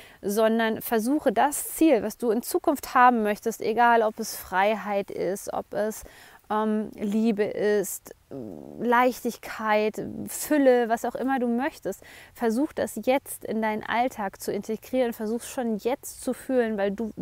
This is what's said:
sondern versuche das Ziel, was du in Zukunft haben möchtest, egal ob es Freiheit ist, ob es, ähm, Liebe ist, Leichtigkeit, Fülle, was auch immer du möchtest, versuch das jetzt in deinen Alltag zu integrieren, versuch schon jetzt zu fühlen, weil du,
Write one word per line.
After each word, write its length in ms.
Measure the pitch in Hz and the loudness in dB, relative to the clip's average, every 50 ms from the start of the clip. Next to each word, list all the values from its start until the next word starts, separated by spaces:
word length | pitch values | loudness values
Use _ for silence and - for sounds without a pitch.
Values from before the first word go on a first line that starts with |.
| - - - - | -20 -20 -18 -8
sondern 600 | - 202 202 226 220 220 226 233 226 220 220 - | -6 -2 2 4 4 4 4 4 2 0 0 -4
versuche 520 | - - 240 220 208 247 285 302 - 269 196 | -2 -2 0 0 2 2 0 2 2 2 2
das 400 | 233 233 294 - - - - - | 4 2 2 0 -4 -6 -6 0
Ziel, 280 | - 320 320 262 208 190 | 4 6 6 6 4 4
was 140 | 220 - | 0 -4
du 140 | - 240 247 | -2 0 0
in 120 | 202 240 - | 0 0 0
Zukunft 500 | - - 359 - 339 285 - - - - | -2 -4 0 2 0 0 0 -2 2 4
haben 300 | 254 247 254 247 226 214 | 6 8 8 6 6 2
möchtest, 380 | 208 208 - - 233 214 - | 0 -2 -2 -4 -6 -4 -2
egal 420 | - 214 226 240 240 233 233 233 220 | -2 0 2 4 6 6 6 6 4
ob 160 | 220 - - | 2 0 -4
es 180 | 220 - - | -8 -8 -10
Freiheit 760 | - - - 190 185 196 214 220 202 190 208 202 202 196 - | -12 -10 -4 0 2 2 2 2 0 -2 -2 -2 -2 -4 -4
ist, 400 | - - - 170 196 202 - - | -6 -4 -4 -4 -4 -6 -8 -8
ob 220 | - - 196 - - | -8 -8 -8 -6 -4
es, 300 | - 208 220 208 - - - - - - - - - _ - | -4 -4 -4 -4 -8 -14 -18 -20 -20 -20 -20 -20 -18 _ -4
ähm, 420 | 208 214 220 220 214 214 208 - - | -2 0 0 0 0 -2 -4 -6 -8
Liebe 480 | - 220 202 202 220 220 233 208 202 208 | -6 -4 -2 0 2 2 2 2 2 0
ist, 720 | - - - 190 208 208 208 185 - - - - - - _ _ - - 269 - 104 85 73 67 71 71 76 | 0 0 0 0 2 2 2 0 -2 -6 -12 -14 -18 -20 _ _ -16 -14 -12 -12 -12 -14 -14 -14 -14 -10 -4
Leichtigkeit, 1200 | 220 240 233 240 254 254 233 - - 240 - - - - - - 220 220 214 214 214 220 - - - - - - 208 | 0 2 4 4 4 2 0 -2 -4 -6 -6 -8 -10 -12 -10 -6 -2 0 2 2 2 0 -2 -6 -8 -10 -10 -10 -10
Fülle, 600 | 202 - - - - 302 294 277 254 247 240 240 | -10 -8 -8 -2 2 2 6 6 6 6 6 4
was 160 | 220 233 226 - | 2 0 -2 -2
auch 120 | 240 - | -4 -4
immer 240 | - 226 262 269 254 | -4 -2 -2 0 0
du 80 | 247 | 0
möchtest, 540 | 240 233 240 269 320 - - - 185 196 - - - - - - - - | 0 0 0 -2 -4 -6 -6 -8 -8 -8 -8 -14 -20 -20 -20 -20 -20 -8
versuch 380 | - 247 226 214 247 302 - | -4 -2 0 0 0 0 -2
das 280 | - - 214 226 - 226 208 | -2 -4 -4 -4 -4 -2 0
jetzt 400 | 254 254 277 - - - - - | 0 0 0 0 -6 -12 -12 -8
in 180 | - 214 220 | -6 -4 -2
deinen 220 | 220 214 214 208 - | -2 -2 -2 -4 -4
Alltag 580 | - - 233 247 262 - - 202 196 - - | -2 0 0 0 0 -2 -4 -6 -8 -8 -8
zu 120 | - 233 - | -6 -6 -4
integrieren, 600 | 208 196 - 220 - - - - 262 247 233 226 | -4 -4 -6 -8 -8 -6 -4 -2 0 0 0 -2
versuch 280 | - 220 208 233 233 | -6 -6 -4 -4 -6
schon 360 | - - - 269 247 233 220 | -6 -8 -6 -4 -4 -4 -4
jetzt 440 | 196 - 233 277 - - - - - | -4 -2 -4 -4 -4 -6 -12 -16 -8
zu 120 | - 262 240 | -6 -6 -6
fühlen, 440 | - - - 262 247 233 220 220 | -6 -4 -2 0 0 0 0 0
weil 140 | 196 196 208 | -2 -2 -2
du, 200 | 196 220 226 214 - - | -2 -4 -6 -8 -8 -10